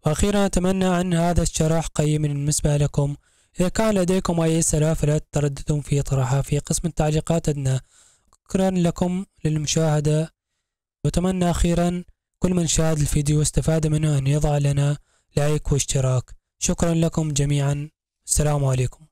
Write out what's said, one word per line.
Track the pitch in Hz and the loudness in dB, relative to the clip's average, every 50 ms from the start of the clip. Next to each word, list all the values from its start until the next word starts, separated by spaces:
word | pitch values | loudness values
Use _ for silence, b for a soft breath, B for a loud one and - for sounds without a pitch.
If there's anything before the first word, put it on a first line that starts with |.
| _ | _
وأخيرًا، | 151 151 - - 208 202 208 202 | -2 0 0 0 0 2 2 0
أتمنى | 190 - 180 180 185 190 190 185 | 0 0 0 0 0 0 0 0
أن | 185 180 175 180 185 175 | 0 0 0 0 0 0
هذا | 165 170 170 175 165 | 0 0 2 2 2
الشرح | 170 - - - 160 156 160 165 156 | 0 0 -2 0 0 2 2 0 -2
قيم | - _ - 151 151 151 151 | -4 _ -2 0 0 0 0
بالنسبة | 151 147 143 143 143 147 151 - - 156 147 | 0 -2 -2 -2 -2 -2 -2 0 0 0 0
لكم. | 147 147 143 - - 143 143 143 b b b b b b b b - | 2 0 0 0 -2 -2 -2 -4 b b b b b b b b -2
إذا | 180 180 | -2 0
كان | - - 220 220 208 | 0 0 0 2 2
لديكم | 196 180 175 185 190 185 - 170 165 | 2 2 2 0 0 0 0 0 0
أي | 165 165 160 165 | 2 2 2 0
أسئلة، | 165 - - 156 151 156 160 | 0 0 0 2 2 0 0
فلا | - - 147 151 | 0 0 0 0
تترددوا | 156 - _ - 151 143 147 139 135 - - 151 147 | 0 -2 _ -2 -2 -2 -2 -4 -6 -4 -4 -4 -4
في | 139 - 147 139 | -2 -2 -2 -2
طرحها | 135 - 139 135 131 123 135 139 | -2 -2 -2 -2 0 0 0 -2
في | 131 - 151 143 | 0 -2 -4 -4
قسم | - - 165 - - | -2 -4 -4 -2 -2
التعليقات | 165 - - 156 151 151 156 - - 160 170 - - | -4 -2 0 -2 0 0 -2 -2 0 -2 -2 0 -2
أدنى. | 147 147 139 131 131 131 b b b b b b b b b b b _ _ | -4 -2 -2 -2 -2 -2 b b b b b b b b b b b _ _
شكرًا | _ - 190 190 190 | _ -2 0 0 2
لكم | 185 180 170 170 - - 185 180 180 185 196 _ _ _ - | 2 2 0 0 0 0 -2 -2 -2 -4 -6 _ _ _ -4
للمشاهدة، | 156 156 156 151 139 - 160 160 156 151 151 147 151 151 156 160 160 _ _ _ _ _ _ _ _ _ _ _ _ _ _ _ | -2 -2 -2 -2 -2 0 0 2 2 2 2 2 2 0 0 -2 -4 _ _ _ _ _ _ _ _ _ _ _ _ _ _ _
وأتمنى | 147 - 175 175 185 185 185 175 175 | -2 0 0 0 0 0 2 2 0
أخيرًا | 160 - - 175 170 165 175 175 175 175 175 - _ _ _ _ _ _ | 2 2 2 2 2 2 2 0 0 -4 -8 -10 _ _ _ _ _ _
كل | - 185 185 | -2 0 2
من | 180 170 | 2 2
شاهد | 151 - - 160 160 160 147 | 2 2 2 2 2 2 0
الفيديو | 147 131 - 151 147 143 151 151 | 0 0 0 0 0 2 2 2
واستفاد | 151 - - - 135 - 160 165 156 | 2 2 0 0 2 2 0 2 0
منه | 156 151 151 156 151 147 | 0 0 0 0 0 0
أن | 139 131 | 0 0
يضع | 139 143 151 151 151 147 | 0 0 2 2 2 0
لنا | 147 143 139 139 139 143 143 147 - _ _ _ _ _ _ _ | 2 0 0 0 0 0 0 -2 -4 _ _ _ _ _ _ _
لايك | 151 143 147 151 147 - - | 0 0 0 0 -2 0 0
واشتراك. | 151 135 - - - 139 131 131 127 127 - - - - _ _ _ _ | 0 0 0 0 -2 0 0 2 0 0 -2 -6 -16 -20 _ _ _ _
شكرًا | - - 180 - - 170 165 | -4 -4 0 0 0 2 2
لكم | 165 165 165 - - 156 156 | 2 0 0 0 -2 -2 -2
جميعًا، | 147 139 143 143 147 143 139 139 143 143 147 151 _ _ _ _ _ _ _ | 0 -2 0 0 0 0 0 0 -2 -4 -6 -10 _ _ _ _ _ _ _
السلام | - - - 151 151 147 147 139 | -2 0 2 2 2 2 2 2
عليكم. | 135 131 127 127 123 - _ 156 _ | 0 2 0 0 -2 -4 _ -20 _